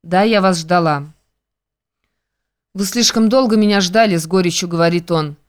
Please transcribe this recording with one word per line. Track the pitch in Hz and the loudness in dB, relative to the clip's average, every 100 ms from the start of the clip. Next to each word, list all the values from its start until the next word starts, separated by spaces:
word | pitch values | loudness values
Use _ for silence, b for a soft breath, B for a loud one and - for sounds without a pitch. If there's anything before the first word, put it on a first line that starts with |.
«Да, | 165 180 | 0 0
я | 214 214 | 2 2
вас | 190 175 | 2 0
ждала». | 160 175 165 143 147 _ _ _ _ _ _ _ _ _ _ _ _ _ _ _ _ | 0 0 0 -2 -8 _ _ _ _ _ _ _ _ _ _ _ _ _ _ _ _
«Вы | 190 196 | -8 -6
слишком | 240 226 226 226 | -2 -2 0 2
долго | 262 254 214 | 2 2 2
меня | 208 202 | 2 0
ждали», | 185 208 226 170 | 0 2 2 0
с | 160 | 0
горечью | 185 175 170 180 | -2 0 -4 -6
говорит | 170 170 170 170 | 0 0 0 -2
он. | 165 151 147 | -4 -4 -10